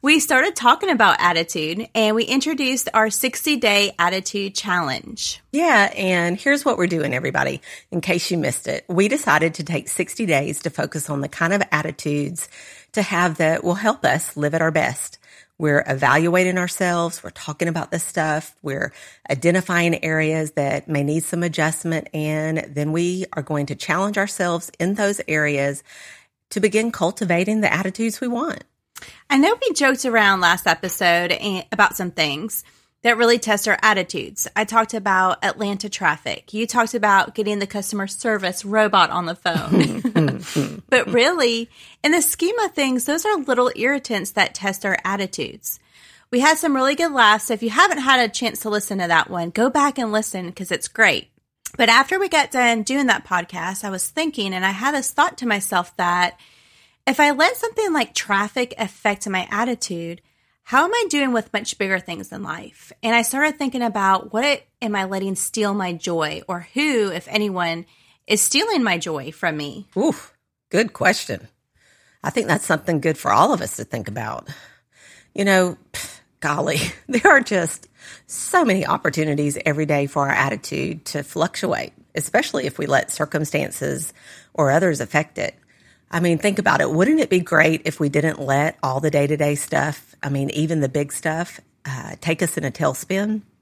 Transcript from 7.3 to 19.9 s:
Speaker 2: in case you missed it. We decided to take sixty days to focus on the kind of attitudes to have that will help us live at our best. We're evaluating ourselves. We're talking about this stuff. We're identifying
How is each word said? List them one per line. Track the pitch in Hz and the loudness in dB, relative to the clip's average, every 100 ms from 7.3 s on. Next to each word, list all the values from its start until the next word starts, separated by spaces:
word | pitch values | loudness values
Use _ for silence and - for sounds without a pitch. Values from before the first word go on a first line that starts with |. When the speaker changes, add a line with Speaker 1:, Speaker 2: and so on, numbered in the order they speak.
| - 135 139 - - _ | -2 -2 -4 -12 -20 _
Speaker 2:
in | 175 | -6
case | 160 175 - | -2 -2 0
you | 175 | -2
missed | 139 - - | -2 -4 -6
it. | - - | -8 -4
We | 180 202 | 0 2
decided | 277 - 151 165 160 | 0 2 2 2 -2
to | |
take | 151 165 - | -6 -6 -6
sixty | - 175 - 220 | -6 -6 -4 0
days | 147 147 151 | 0 0 -6
to | 165 | -8
focus | - 156 160 - | -6 -6 -6 -6
on | 143 | -6
the | 139 | -6
kind | - 165 | -4 -2
of | 196 - | 0 0
attitudes | 156 151 156 156 147 143 175 - - - - - | -2 -2 -6 -4 -2 -4 -6 -12 -16 -20 -20 -8
to | - | -4
have | 196 180 180 156 | -2 0 0 2
that | 160 165 | 0 2
will | - 180 | 0 0
help | 214 277 - | 0 0 0
us | 131 - - | 0 -2 -4
live | 147 | -2
at | 160 | 0
our | 160 | 0
best. | 160 - 127 - - _ - _ _ | 2 0 -4 -12 -14 _ -20 _ _
We're | 156 147 - | 2 2 2
evaluating | 135 135 143 165 180 185 185 | 2 4 4 4 2 2 0
ourselves. | 180 - 185 175 170 - | -2 -2 -2 0 -2 -4
We're | - | -14
talking | - - 147 170 | -14 -12 -4 -2
about | 165 - | -2 -4
this | 165 | -6
stuff. | - - 156 156 - _ | -6 -4 -2 -2 -4 _
We're | 151 135 143 - - - - | -8 -6 -6 -8 -20 -20 -6
identifying | 135 170 180 180 175 170 | 0 2 2 2 2 2